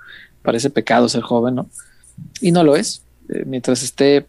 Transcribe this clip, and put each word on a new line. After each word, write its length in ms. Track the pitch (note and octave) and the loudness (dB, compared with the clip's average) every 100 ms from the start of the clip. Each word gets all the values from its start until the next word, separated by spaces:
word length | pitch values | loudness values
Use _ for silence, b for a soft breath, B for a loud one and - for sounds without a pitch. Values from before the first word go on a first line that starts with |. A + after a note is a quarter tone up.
| B B B _ | B B B _
parece 280 | - A#2 C3+ | -4 -2 -2
pecado 380 | A2+ - A#2+ A#2 | -2 0 2 2
ser 140 | A#2 | -2
joven, 340 | - A#2+ A#2+ B2+ | -2 -2 0 -4
¿no? 140 | - B B B B B - - | -8 B B B B B -18 -4
Y 100 | F3+ | 0
no 120 | F3 D#3 | 4 4
lo 100 | D3+ | 4
es. 280 | A#3 - _ _ - | 0 -10 _ _ -10
Eh, 140 | - - | -8 -6
mientras 380 | C3 B2+ B2 | -6 -2 -2
esté 380 | B2+ - C#3 C#3+ | -4 0 2 2